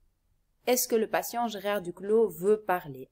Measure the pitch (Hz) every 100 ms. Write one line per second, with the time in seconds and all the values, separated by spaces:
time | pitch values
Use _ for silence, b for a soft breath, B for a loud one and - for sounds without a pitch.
0 | _ _ _ _ _ _ - 247 - 226
1 | 220 165 - 233 240 208 196 202 175 175
2 | 196 220 220 160 185 214 214 180 165 131
3 | 131